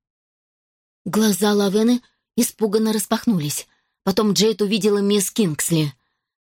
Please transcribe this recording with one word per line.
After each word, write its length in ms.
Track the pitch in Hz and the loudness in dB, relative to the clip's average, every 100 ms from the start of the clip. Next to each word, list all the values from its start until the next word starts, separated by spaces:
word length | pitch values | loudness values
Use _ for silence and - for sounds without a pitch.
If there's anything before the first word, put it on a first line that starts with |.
| _ _ _ _ _ _ _ _ _ _ - | _ _ _ _ _ _ _ _ _ _ -4
Глаза 480 | 202 220 190 208 | 0 0 2 2
Лавены 480 | 208 202 202 226 247 - _ _ - | 2 2 2 2 0 -4 _ _ -4
испуганно 520 | 240 - 214 214 220 | -4 -2 -2 0 0
распахнулись. 760 | 220 - 185 - 185 147 - - _ _ _ | -2 -2 -2 0 0 -2 -6 -12 _ _ _
Потом 300 | - 190 214 | -4 0 0
Джейд 280 | 170 214 208 | 2 0 0
увидела 380 | 208 214 208 202 | -2 0 0 2
мисс 300 | 202 208 190 | 2 0 0
Кингсли. 640 | - 190 147 - 165 151 - _ _ _ _ | 0 -2 -2 -2 0 0 -6 _ _ _ _